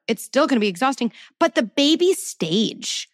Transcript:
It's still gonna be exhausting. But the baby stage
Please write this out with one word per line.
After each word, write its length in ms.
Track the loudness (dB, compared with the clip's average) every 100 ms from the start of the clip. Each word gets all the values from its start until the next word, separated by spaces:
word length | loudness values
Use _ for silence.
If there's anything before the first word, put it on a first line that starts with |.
| -6
It's 160 | -6
still 220 | -2 0 2
gonna 140 | 2
be 80 | 0
exhausting. 440 | 0 -2 -2 -4 -6 -18 -2
But 160 | 0 2
the 80 |
baby 500 | -2 0 2 4 2
stage 920 | 0 -4 -8 -2 0 0 -4 -10 -10 -12